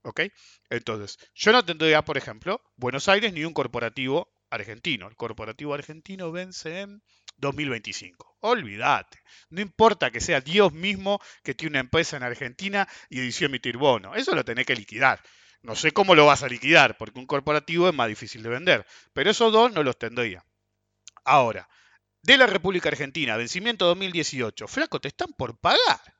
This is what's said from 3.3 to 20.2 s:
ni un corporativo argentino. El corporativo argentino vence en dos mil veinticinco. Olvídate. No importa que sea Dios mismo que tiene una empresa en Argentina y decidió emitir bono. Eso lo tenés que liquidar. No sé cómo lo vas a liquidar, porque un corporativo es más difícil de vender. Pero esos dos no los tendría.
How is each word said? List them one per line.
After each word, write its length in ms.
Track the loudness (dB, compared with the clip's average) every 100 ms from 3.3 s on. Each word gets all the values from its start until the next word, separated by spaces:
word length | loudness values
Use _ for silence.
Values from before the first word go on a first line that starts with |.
ni 120 | -4
un 80 | -6
corporativo 800 | -4 -4 -4 -6 -4 -2 -2 -4 _ _
argentino. 580 | -12 -10 -10 -6 -6 -8
El 80 |
corporativo 580 | _ -10 -10 -12 -10 -8
argentino 580 | -8 -10 -20 -18 -12 -10
vence 500 | -10 -12 -14 -12 -12
en 200 | -14 -18 _ _ -20 _
dos 180 | -6
mil 140 | -4 -6
veinticinco. 680 | -6 -8 -14 -16 _ -20 _
Olvídate. 840 | -4 -4 -4 -4 0 0 -2 _ _ -20 _
No 120 | -10
importa 500 | -10 2 4 4 -4
que 80 | -4
sea 200 | -2 -2
Dios 320 | 0 2 2
mismo 460 | 2 -6 -4 -4 -4 -6 -14
que 140 | -12
tiene 160 | -8 -4
una 80 | -4
empresa 380 | 0 0 0 -6
en 60 |
Argentina 640 | -8 -8 -12 -10 -4 -2 -4 -8 -12
y 120 | -6
decidió 260 | -6 -2 -4
emitir 300 | -2 -6 2
bono. 360 | 2 2 -2
Eso 220 | -6 -2
lo 100 | -2
tenés 220 | -2 -4 -2
que 80 |
liquidar. 460 | -2 -4 0 2 2 _ _ _ _
No 160 | -12 -2
sé 160 | 0
cómo 200 | 2 6
lo 120 | 8
vas 180 | 10 6
a 60 | 0
liquidar, 480 | -4 4 6 6 2
porque 220 | -14 -14
un 60 |
corporativo 640 | -6 -4 0 -2 -2 2 2
es 80 |
más 140 | 2 -2
difícil 340 | -4 -14 -12
de 60 | -8
vender. 360 | -4 0 0 -2 -20 _
Pero 180 | -2 0
esos 220 | 2 4
dos 180 | 6 4
no 100 | 2
los 140 | -2 -2
tendría. 480 | -6 -4